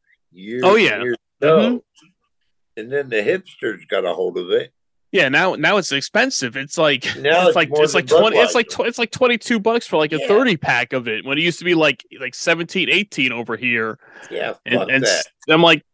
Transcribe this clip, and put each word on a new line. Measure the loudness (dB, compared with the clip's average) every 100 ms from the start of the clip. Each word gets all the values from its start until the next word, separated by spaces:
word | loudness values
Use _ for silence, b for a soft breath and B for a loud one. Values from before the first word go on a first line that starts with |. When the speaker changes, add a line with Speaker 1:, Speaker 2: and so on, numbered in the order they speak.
| _ _ _
Speaker 1:
years | -20 -12 -2
Speaker 2:
Oh, | 2 4
Speaker 1:
and |
Speaker 2:
yeah. | 2 -2
Speaker 1:
years | -4 -6 _ -2
ago. | 2 4
Speaker 2:
Mm-hmm. | 2 -2 _ _ _ _ _ _ _ _ _ -16
Speaker 1:
And | -6
then | -6 -4
the | -4
hipsters | -2 -4 -6 -10 -8 -8 -6
got | -4 -4
a |
hold | -4 -4 -6
of | -2
it. | -4 -4 _ _ _ -6
Speaker 2:
Yeah, | 0 2
now, | 2 0
now | 0 0 0
it's | 0
expensive. | -6 -2 -2 0 -2 -6 -8
It's | -8 0
like, | 0 0 -4 -4
Speaker 1:
Now | 0 4
Speaker 2:
it's | 4
Speaker 1:
it's | 2
Speaker 2:
like, | 2
Speaker 1:
more | 2
Speaker 2:
it's | 2
Speaker 1:
than | 2
Speaker 2:
like | 2
twenty, | 4 4 4
it's | 4
like | 2 -2
Speaker 1:
Budweiser. | -4
Speaker 2:
tw-, | -4
it's | -4
like | -6
twenty-two | 0 0 0 -2 0
bucks | 0 -2 0
for, | 0
like, | 0
a | -2
Speaker 1:
Yeah. | 2
Speaker 2:
thirty | 2 4 0
pack | 0 -2 0
of | -4 -4
it, | -6
when | -4 -2
it |
used | -2 -2
to |
be, | 0
like, | 2 2 0 -8 -14
like, | -12
seventeen, | -6 -2 -2 -2 -4 0
eighteen | 0 -2 -2 -2
over | -2 -6 -4
here. | -2 -2 -2 -8 B B B
Speaker 1:
Yeah, | -8 -8 -8 -4
Speaker 2:
And, | -2
Speaker 1:
fuck | 0
Speaker 2:
and | 0
Speaker 1:
that. | 2
Speaker 2:
s-, | 0 -2 _ 0
I'm | 4
like, | 6 4 _